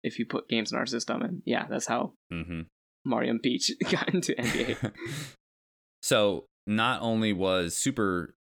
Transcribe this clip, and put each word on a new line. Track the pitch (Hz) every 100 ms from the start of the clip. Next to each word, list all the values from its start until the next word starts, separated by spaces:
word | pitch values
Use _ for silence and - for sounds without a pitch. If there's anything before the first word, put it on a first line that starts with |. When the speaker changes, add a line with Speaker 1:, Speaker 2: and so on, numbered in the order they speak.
Speaker 1:
if | - -
you | 113
put | 127 -
games | 113 104
in | -
our | 123
system." | 120 - 127
And | - -
yeah, | - 117 -
that's | - -
how | 117 208 _ _
Speaker 2:
Mm-hmm. | 85 82 82 82 _ _ _
Speaker 1:
Mario | - 120 123
and | 117
Peach | 131 131 - -
<laughs> | -
got | 175 -
into | 185 - 117
N | 120
B | - 123 -
A. | 107 -
Speaker 2:
<laughs> | 113 147 143 - _ _ _ _ _ _
So | - 123 104 87 - _ -
not | 107 117 120
only | 113 113 110
was | 95 95 92 85 -
Super | 139 135 101 90 82 _